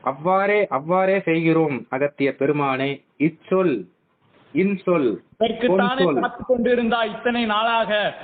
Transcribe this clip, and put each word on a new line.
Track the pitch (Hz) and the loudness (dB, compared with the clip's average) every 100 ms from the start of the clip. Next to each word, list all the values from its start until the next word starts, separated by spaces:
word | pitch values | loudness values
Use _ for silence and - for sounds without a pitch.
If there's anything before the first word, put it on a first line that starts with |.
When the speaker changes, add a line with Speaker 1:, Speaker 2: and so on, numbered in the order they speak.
Speaker 1:
அவ்வாறே, | 123 143 165 190 202 208 196 | -6 -4 0 0 2 0 0
அவ்வாறே | 135 156 185 190 196 | -4 0 0 2 0
செய்கிறோம் | 185 165 165 165 156 123 113 | 0 0 2 2 2 -2 -6
அகத்திய | 131 143 - 135 | -4 -4 0 -2
பெருமானே. | - 139 147 139 131 139 139 _ _ | 0 -2 0 -2 -2 -4 -6 _ _
இச்சொல், | 156 160 - 190 185 117 90 _ _ _ _ _ _ | -2 -2 -2 0 2 -2 -6 _ _ _ _ _ _
இன்சொல், | 143 190 190 - 170 127 95 _ | -2 0 0 0 2 0 -2 _
Speaker 2:
இதற்குத்தானே | _ 226 - 247 190 240 254 | _ -2 0 2 2 2 2
Speaker 1:
பொன்சொல். | 170 - | 0 0
Speaker 2:
காத்துக் | - - - | -2 -6 -2
கொண்டிருந்தா | 247 233 247 233 233 | 0 2 2 2 0
இத்தனை | 220 202 240 240 226 | -2 -2 -2 -2 0
நாளாக? | 208 226 226 214 208 185 - | 0 0 0 0 0 -2 -4